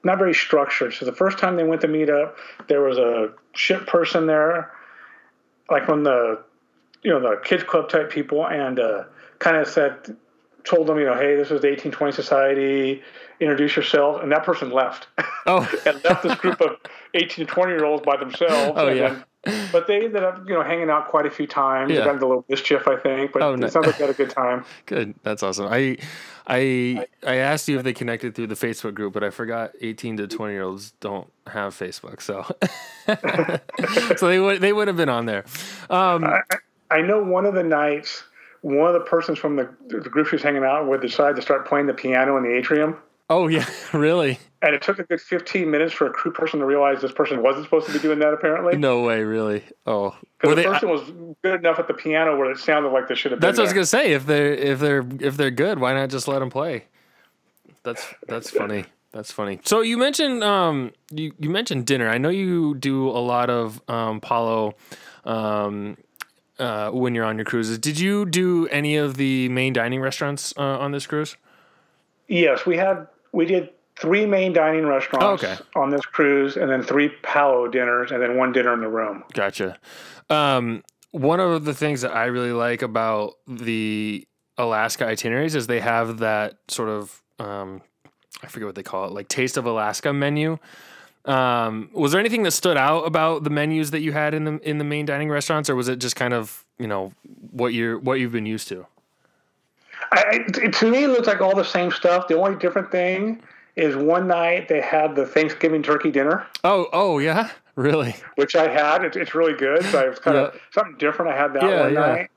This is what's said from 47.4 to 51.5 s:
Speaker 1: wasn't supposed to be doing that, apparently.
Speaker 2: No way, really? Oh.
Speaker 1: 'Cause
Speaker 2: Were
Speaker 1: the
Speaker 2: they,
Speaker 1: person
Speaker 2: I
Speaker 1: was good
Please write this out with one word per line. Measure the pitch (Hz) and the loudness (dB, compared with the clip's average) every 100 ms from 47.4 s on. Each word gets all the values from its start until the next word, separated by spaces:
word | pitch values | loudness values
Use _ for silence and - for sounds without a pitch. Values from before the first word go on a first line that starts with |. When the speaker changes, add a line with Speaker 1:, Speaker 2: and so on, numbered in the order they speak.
Speaker 1:
wasn't | 120 135 | 2 0
supposed | 151 160 156 | 2 0 2
to | |
be | 147 | -2
doing | 156 151 | 0 2
that, | 151 | 2
apparently. | 151 160 160 175 147 | 2 0 0 0 2
Speaker 2:
No | 143 120 | 4 4
way, | 120 113 | 2 0
really? | 107 110 107 104 - - - | 0 0 0 -2 -6 -12 -2
Oh. | 107 101 - - _ | -2 -2 -6 -20 _
Speaker 1:
'Cause | 147 | 4
Speaker 2:
Were | |
Speaker 1:
the | 151 | 4
Speaker 2:
they, | 180 | 4
Speaker 1:
person | 147 175 | 2 0
Speaker 2:
I | |
Speaker 1:
was | 156 135 170 170 156 | -2 -4 -16 -18 -4
good | 185 | -2